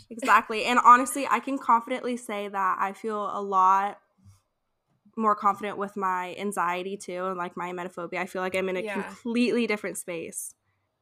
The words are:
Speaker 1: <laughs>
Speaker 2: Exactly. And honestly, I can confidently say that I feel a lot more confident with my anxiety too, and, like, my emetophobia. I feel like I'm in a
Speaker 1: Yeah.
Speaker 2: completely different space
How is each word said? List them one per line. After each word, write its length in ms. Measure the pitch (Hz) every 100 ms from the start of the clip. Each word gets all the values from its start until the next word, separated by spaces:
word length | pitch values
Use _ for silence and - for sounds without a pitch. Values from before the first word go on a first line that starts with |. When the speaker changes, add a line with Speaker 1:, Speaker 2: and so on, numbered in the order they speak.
Speaker 1:
<laughs> 80 | -
Speaker 2:
Exactly. 540 | 226 240 208 226 220
And 140 | - 247
honestly, 420 | 226 240 262 285 262
I 100 | 226
can 160 | 269 269
confidently 600 | - 233 254 254 247 240
say 320 | - 208 202
that 280 | 196 190 -
I 120 | 196
feel 380 | 202 220 214 202
a 80 | 202
lot 580 | 202 190 185 190 202 - _ _ - _ _ _ _ _ _ _ _ -
more 180 | 220 208
confident 420 | 208 196 208 185
with 180 | 196 -
my 380 | 190 180 180 -
anxiety 580 | 202 196 175 180 185 196
too, 300 | - 180 185
and, 100 | 185
like, 180 | 175 180
my 140 | 175
emetophobia. 460 | 180 180 - 170 175
I 80 | 185
feel 160 | 190
like 120 | 185 190
I'm 120 | 190
in 80 | 185
a 40 |
Speaker 1:
Yeah. 220 | 214 196
Speaker 2:
completely 640 | 190 196 240 233 240 233 220
different 320 | 208 196 175
space 560 | - 165 - - - - _ _ _ _